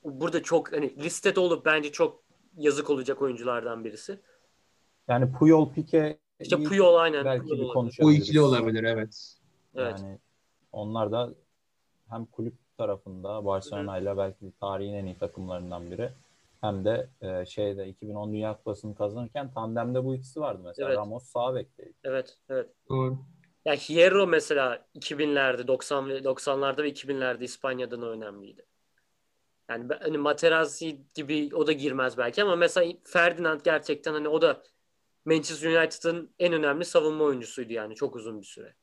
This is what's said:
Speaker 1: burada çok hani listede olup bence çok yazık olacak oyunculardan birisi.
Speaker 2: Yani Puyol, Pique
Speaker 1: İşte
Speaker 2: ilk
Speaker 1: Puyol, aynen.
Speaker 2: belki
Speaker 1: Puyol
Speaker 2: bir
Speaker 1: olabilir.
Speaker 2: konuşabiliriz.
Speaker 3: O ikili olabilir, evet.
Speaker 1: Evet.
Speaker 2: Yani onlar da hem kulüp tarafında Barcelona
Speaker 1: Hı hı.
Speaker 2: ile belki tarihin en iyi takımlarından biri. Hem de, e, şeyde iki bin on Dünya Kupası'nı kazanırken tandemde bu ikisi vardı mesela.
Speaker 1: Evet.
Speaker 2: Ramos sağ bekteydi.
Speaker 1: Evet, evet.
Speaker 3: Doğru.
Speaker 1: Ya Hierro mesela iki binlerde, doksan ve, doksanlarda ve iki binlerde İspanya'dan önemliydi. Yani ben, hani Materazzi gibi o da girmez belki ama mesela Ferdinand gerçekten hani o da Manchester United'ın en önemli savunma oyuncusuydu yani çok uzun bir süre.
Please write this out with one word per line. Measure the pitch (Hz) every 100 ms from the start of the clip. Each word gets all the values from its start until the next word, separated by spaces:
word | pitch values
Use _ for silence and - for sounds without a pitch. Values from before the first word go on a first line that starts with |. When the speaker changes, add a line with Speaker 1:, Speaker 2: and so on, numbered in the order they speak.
Speaker 1:
burada | 160 135 165 -
çok | 165 170 -
hani | 156 143 -
listede | 143 - 202 190
olup | 180 156 156
bence | 156 147
çok | 147 160 - _ _ _ -
yazık | 151 139 143
olacak | 143 127 131
oyunculardan | 135 120 120 120 117 113
birisi. | 113 107 - 196 _ _ _ _ _ _ _ _ -
Speaker 2:
Yani | 120 131
Puyol, | 131 156 160 147
Pique | - 156 165 151 151 _ _
Speaker 1:
İşte | 165 170
Speaker 2:
ilk | 151
Speaker 1:
Puyol, | 196 180
aynen. | 170 165 147
Speaker 2:
belki | 139 127
Speaker 1:
Puyol | 127 139
Speaker 2:
bir |
Speaker 1:
olabilir. | 131
Speaker 2:
konuşabiliriz. | 123 120 - 156 151
Speaker 3:
O |
ikili | 147 156
olabilir, | 143 123 113 113
evet. | 113 113 110 - - _ _ _ _
Speaker 1:
Evet. | 131 123 98
Speaker 2:
Yani | 98 95 _ _ _ _ _
onlar | - 107 113 107
da | 113 120 120 _ _ _ _ _ _ _
hem | 117 113
kulüp | - 117 123 _ _
tarafında | 113 98 - 92 95 107
Barcelona | 101 98 95 101 98
Speaker 1:
Hı | 95
hı. |
Speaker 2:
ile | 98 98
belki | 98 95 98 _
tarihin | 98 95 101
en | 101 95
iyi | 90
takımlarından | 92 - 92 90 90 87 87
biri. | 90 123 127 _ _ _ _
Hem | 110 98
de, | 95 117 - _
e, | 98 92 90
şeyde | - 104 98 95
iki | 95 107
bin |
on | 104 104
Dünya | 107 107 107
Kupası'nı | - 101 107
kazanırken | 104 104 113 120 147 139
tandemde | 131 113 117 117 127
bu | 131
ikisi | 131 - 160
vardı | 147 98
mesela. | 92 - 139
Speaker 1:
Evet. | 127
Speaker 2:
Ramos | 104 113
sağ | - 120 123
bekteydi. | 127 - _ - _
Speaker 1:
Evet, | 139 131 127 _ _
evet. | 131 120 _ _
Speaker 3:
Doğru. | 135 131 135 - _ _ _
Speaker 1:
Ya | -
Hierro | 143 - 160 180 196 190
mesela | 160 151 147 131 120 _
iki | 151 - 143
binlerde, | 147 143 135 123 123
doksan | 131 - 143 135
ve, | 135
doksanlarda | 135 131 - 139 139 131
ve | 151
iki | 143 131
binlerde | 139 127 120
İspanya'dan | 123 - 135 127 123 120
önemliydi. | 117 113 107 101 98 - - _ _ _ _ _ _ _ _ _ -
Yani | 120 120
ben, | -
hani | 160 151
Materazzi | 143 147 170 160 156 - 165 143 135
gibi | - 143 151 147
o | 156 151
da |
girmez | 151 139 131 127 123
belki | 120 127
ama | 202 175
mesela | 170 185 170 175
Ferdinand | - 180 175 170 170 156
gerçekten | 165 156 147 147 160
hani | 151 151
o | 160
da | 160 135 _ _ _ _ _ _
Manchester | - 160 151 156 160 165
United'ın | 160 - 170 170 160 _
en | 175
önemli | 165 151 143
savunma | - 175 156 156
oyuncusuydu | 151 131 113 - 117
yani | 113 107
çok | 110 139 120
uzun | 110 107
bir | 98
süre. | - 110 _